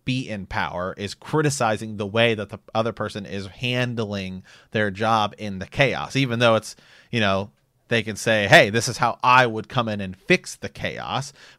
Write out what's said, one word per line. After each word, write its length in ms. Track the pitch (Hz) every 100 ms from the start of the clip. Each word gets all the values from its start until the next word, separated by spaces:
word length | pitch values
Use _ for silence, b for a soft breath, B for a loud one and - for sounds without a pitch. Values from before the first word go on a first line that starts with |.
be 240 | - 131 -
in 160 | 107
power 500 | 92 - 85 87 90 -
is 160 | 101
criticizing 800 | - - 151 151 139 117 110 110 104
the 100 | 101
way 280 | 107 117
that 160 | 107 101
the 80 | 104 -
other 180 | 110 113
person 320 | 104 107 107
is 220 | 98 98 95
handling 960 | - 127 123 123 117 107 101 95 92 - B B
their 180 | 113 104
job 440 | 95 110 113 104 -
in 200 | 107 95
the 80 | 90
chaos, 500 | - 139 82 73 135
even 220 | 135 117
though 160 | 120 110
it's, 200 | - - b b b
you 100 | 120
know, 300 | 104 98 98 _ _ _ _
they 140 | 117
can 140 | 107 101
say, 300 | - 110 101
"Hey, 220 | 156 117
this 180 | 110 113
is 80 | 107
how 220 | 120 101
I 240 | 123 127 123
would 220 | 110 101
come 200 | - 113
in 120 | 104
and 160 | 98 92
fix 400 | - 180 - -
the 140 | 104
chaos." 640 | - 95 60 62 110 139 - B